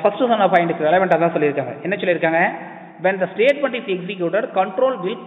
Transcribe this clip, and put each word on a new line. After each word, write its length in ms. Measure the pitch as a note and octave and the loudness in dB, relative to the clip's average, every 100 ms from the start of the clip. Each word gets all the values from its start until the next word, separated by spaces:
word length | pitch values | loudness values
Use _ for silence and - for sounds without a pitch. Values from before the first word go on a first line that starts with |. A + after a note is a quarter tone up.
first 200 | G#3 - | 4 2
சொன்ன 240 | B3 A3 F#3+ | 0 4 4
பாயிண்ட்க்கு 320 | F3 E3+ D#3+ D3+ | 4 2 0 2
ரெலவெண்ட்டாக 340 | F3+ F#3 E3 | 2 4 4
தான் 100 | E3+ E3+ | 2 2
சொல்லியிருக்காங்க. 380 | D3 C#3 B2 A2+ E3 | 0 0 -4 -6 -6
என்ன 100 | G3 | -2
சொல்லியிருக்காங்க, 400 | F#3+ E3+ E3 E3 G3 - - - - - F3+ | 0 2 2 2 0 -2 -14 -16 -20 -4 -2
when 120 | F#3+ | 0
the 60 | F3+ | -4
statement 420 | F#3 B3 C#4+ C4+ A#3+ | 2 2 2 -2 -4
is 80 | G#3 F3+ | -6 -6
executed, 500 | F3+ G3 E3+ F#3+ B3 F#3+ | -6 -4 -2 -2 -2 -2
control 340 | G3 A#3 C4 G3 F3+ | -2 0 0 0 -6
will 140 | A#3 | -6